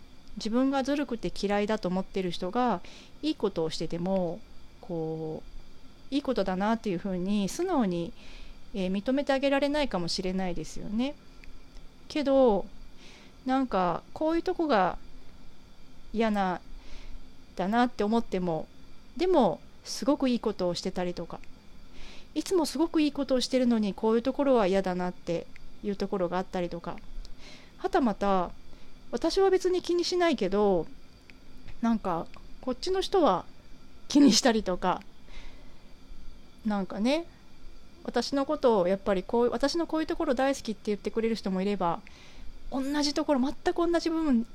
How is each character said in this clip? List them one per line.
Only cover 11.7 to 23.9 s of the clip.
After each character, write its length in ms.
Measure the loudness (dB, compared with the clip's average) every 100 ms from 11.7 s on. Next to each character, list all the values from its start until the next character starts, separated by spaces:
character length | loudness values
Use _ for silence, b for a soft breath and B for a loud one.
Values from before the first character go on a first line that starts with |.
| -14 -14 -14 -6
け 160 | 0
ど、 420 | 4 6 8 6 0 -8 -12 B B B B -8 0
な 120 | 2
ん 80 | 2
か 360 | 2 2 0 -4
こ 180 | -2 2
う 40 | 2
い 40 |
う 20 |
と 100 | 0
こ 140 | 0 4
が 300 | 4 4 0 -8 -10 -10 -12 -12 -12 -14 -14 -14 -12 -4
嫌 180 | 0 2
な、 280 | 4 2 0 -6 -10 B B B B -8 -14 -10 -4
だ 120 | 2
な 160 | 4 4
っ 40 |
て 140 | 2
思 160 | 2 2
っ 20 |
て 200 | 2 0
も、 260 | 0 -2 -4 -12 -14 -14 -10 0
で 100 | 4
も 360 | 6 6 2 -6 -16 -10
す 180 | -2
ご 140 | 2 2
く 120 | 2
い 60 | 2
い 40 |
こ 120 | 0
と 160 | 0 -2
を 60 | -2
し 60 |
て 100 | -2
た 120 | -2
り 100 | -4
と 120 | -4 -8
か、 140 | -10 -12 -12 -14 -16 -12 B B B B -6
い 80 |
つ 120 | 0 2
も 100 | 2
す 120 | 0
ご 120 | 0
く 120 | 2
い 60 | 2
い 40 |
こ 120 | 0 0
と 100 | 0
を 60 |
し 60 | 2
て 100 | 2
る 80 | 4
の 140 | 4
に 140 | 2